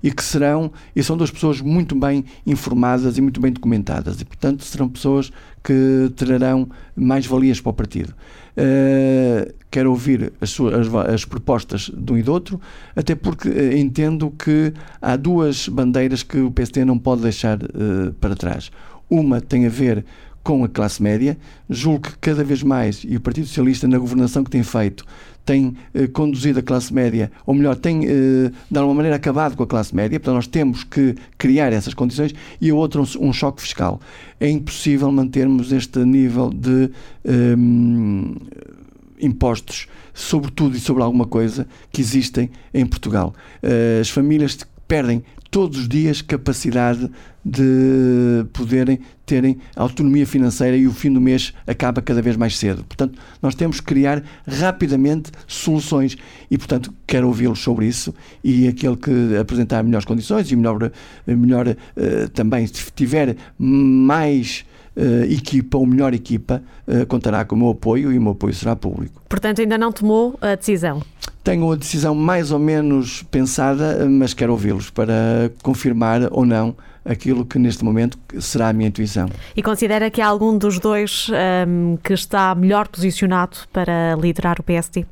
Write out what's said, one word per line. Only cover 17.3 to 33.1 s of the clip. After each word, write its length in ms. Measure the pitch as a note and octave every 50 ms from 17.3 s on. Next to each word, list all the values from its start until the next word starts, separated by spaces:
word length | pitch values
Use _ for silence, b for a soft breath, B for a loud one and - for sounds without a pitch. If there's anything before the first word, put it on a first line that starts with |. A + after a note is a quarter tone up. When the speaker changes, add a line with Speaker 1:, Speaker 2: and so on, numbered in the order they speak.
| G#2 - - A2+ G#2+ G#2 A#2+
Speaker 1:
eh, 480 | - - - G#2 G#2+ F#2+ F#2+ F#2 F2+ - -
para 160 | - G2 G2
trás. 360 | F#2 - F2 - - - - B B B B B B B -
Uma 280 | E3+ E3 D#3 C#3 B2+ A#2
tem 280 | A2+ - - B2 B2
a 20 | A#2
ver 340 | A2+ B2+ C3+ B2+ A2+ G#2 G#2 B B B B B B B -
com 220 | - D#3 C3+ B2
a 40 | A2
classe 340 | - - G#2+ G#2 - - G2+
média. 340 | G#2 G#2 A2 B2+ C#3+ D3+ D#3 B B B B B B
Julgo 400 | - A#2+ B2 D#3+ D#3 C#3+ - -
que 100 | - -
cada 240 | - D#3+ D3+ C#3+ D3
vez 200 | C#3 C#3+ C3 C#3
mais, 420 | C3+ C3+ B2+ A#2 G#2+ G2+ - -
e 80 | - -
o 60 | A#2+
Partido 260 | A#2+ B2 A#2+ C#3 D#3
Socialista 400 | B2+ - - B2+ C3 C3 B2+ -
na 120 | B2+ B2+ B2
governação 440 | B2 A#2+ B2 B2+ B2 B2 - C#3 C3+
que 80 | C3
tem 120 | - C3 A#2
feito, 420 | G2 - A#2+ G#2+ G2 G2 - - B B B B B B B B
tem, 320 | - C#3 C3+ C3+ C3 B2 B B B B
eh, 140 | - C#3
conduzido 540 | B2 B2+ - D#3 D3+ C#3 B2+ B2+ D3 C3+ B2+
a 20 | B2
classe 320 | - C3 B2+ B2 - -
média, 360 | C3+ B2+ A#2+ A2+ A2+ A2 A2 B B B
ou 80 | - C#3
melhor, 240 | C#3 C#3+ D3 C3
tem, 300 | - - E3+ E3 D#3+ D#3
eh, 440 | - C#3+ C#3 C3 C3 C3 C3 C3 B2 B2 B B B
de 80 | - C#3+
alguma 160 | C#3 C#3 C#3
maneira 220 | D3 D3+ D#3+ D3
acabado 380 | C#3+ - D3+ C3+ D3 D#3 D3 B2+
com 80 | B2+ B2+
a 40 |
classe 280 | - - A2+ G#2+ - -
média, 240 | F2 G#2 G#2+ C#3+ D#3
portanto 180 | - - C3
nós 100 | B2 A#2
temos 360 | - - E3 D3+ C3+ A#2+ - -
que 320 | - - - C#3 C3 A#2 B B B B
criar 380 | - - C3 C3 D3 D3+ C3 A2
essas 180 | G#2+ G2+ - -
condições, 420 | - B2+ B2 A#2+ C3+ D3+ D3+ D#3 B B B B B
e 120 | E3+ D#3+
a 40 | D3+
outra 280 | D3 D#3+ D3+ C#3 D3 C#3
um, 20 | C3